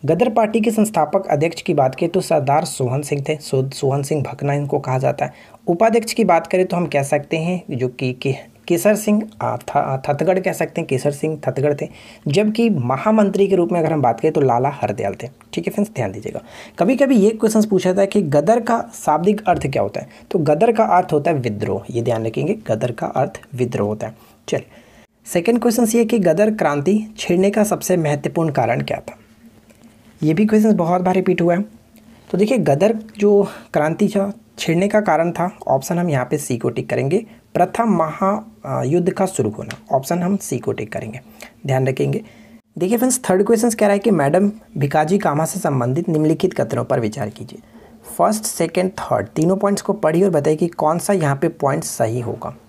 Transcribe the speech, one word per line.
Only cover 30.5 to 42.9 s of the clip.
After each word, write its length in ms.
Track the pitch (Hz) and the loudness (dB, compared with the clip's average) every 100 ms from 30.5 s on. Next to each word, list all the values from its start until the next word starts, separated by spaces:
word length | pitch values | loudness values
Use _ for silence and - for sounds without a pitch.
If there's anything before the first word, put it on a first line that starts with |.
| 214 214 190 | 4 4 4
बहुत 260 | 165 180 | 2 2
बार 140 | 180 185 | 2 2
रिपीट 260 | 185 175 | 2 2
हुआ 140 | 170 175 | 2 2
है। 60 | 208 - _ - - - - | -2 -10 _ -20 -20 -20 -6
तो 60 | 180 | 0
देखिए, 200 | 214 254 | 2 2
गदर 420 | 156 147 196 220 - - | 2 4 2 0 -6 0
जो 300 | 202 202 196 - - | 4 4 2 -4 -6
क्रांति 340 | 165 151 160 208 | -2 0 0 0
था, 260 | 202 196 - _ - | 0 -4 -6 _ -10
छिड़ने 300 | - 170 196 | -2 0 2
का 140 | 214 | 2
कारण 300 | 208 156 165 | 2 2 2
था, 260 | 170 175 - - | 0 -4 -4 -2
ऑप्शन 320 | 135 135 170 | -2 0 -2
हम 100 | 175 | 0
यहाँ 160 | 139 127 | 0 0
पे 120 | 151 | -4
सी 200 | - 120 | -2 -2
को 120 | 123 | -2
टिक 200 | 117 - | -4 -4
करेंगे, 360 | 123 131 185 226 - _ | -2 0 -2 -4 -20 _
प्रथम 320 | - 180 - 233 | 0 0 0 0
महा, 600 | 180 160 151 190 214 220 - 143 | 2 0 0 -2 -2 -6 -16 -8
आ, 180 | 131 | -4
युद्ध 280 | 127 170 175 | 0 0 0
का 140 | 185 190 | 0 -4
शुरू 240 | - 107 | 0 -4
होना, 460 | - - - - 135 | -4 -12 -14 -2 -2
ऑप्शन 240 | 131 170 | -2 -2
हम 180 | 180 196 | -2 -2
सी 220 | - 127 | -4 -6
को 120 | - | -4
टिक 200 | - 104 | -6 -6
करेंगे, 300 | - 107 107 - - - _ - | -8 -10 -12 -16 -20 -20 _ -2
ध्यान 200 | 131 131 | 0 0
रखेंगे। 360 | 131 143 139 220 - - - _ - | 0 -2 -2 -6 -20 -20 -20 _ -6
देखिए 200 | 180 | -2